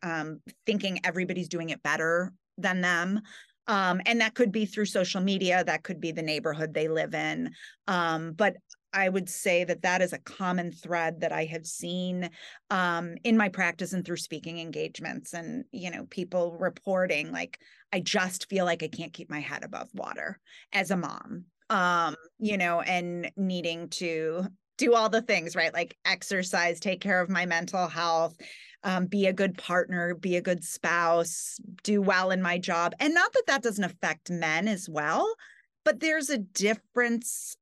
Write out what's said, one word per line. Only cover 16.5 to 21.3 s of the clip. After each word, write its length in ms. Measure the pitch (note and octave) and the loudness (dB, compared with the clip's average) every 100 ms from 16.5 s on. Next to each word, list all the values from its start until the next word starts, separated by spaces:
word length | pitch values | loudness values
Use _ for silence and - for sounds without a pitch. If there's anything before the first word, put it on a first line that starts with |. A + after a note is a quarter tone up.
| E3+ | 0
reporting, 720 | F3+ E3+ - F#3+ F#3 D3+ D#3+ | -4 -4 -2 0 2 0 -2
like, 260 | E3+ E3+ - - - _ | -6 -8 -10 -20 -20 _
"I 80 | G3 | -4
just 480 | - G#3 F#3 F#3 - | 0 0 0 -2 -4
feel 160 | G3 | 0
like 180 | F3 E3+ | 2 0
I 40 | D#3 | -4
can't 240 | D#3+ E3 | -6 -10
keep 180 | E3+ - | -12 -10
my 100 | D3+ | -8
head 240 | C#3+ C#3+ | -8 -8
above 240 | - - - | -8 -10 -10
water 440 | - - - - G3 _ - - | -10 -8 -6 -8 -10 _ -20 -4
as 180 | G3+ F3 | -2 0
a 40 | F#3 | -2
mom," 500 | D3+ - - | -2 -8 -12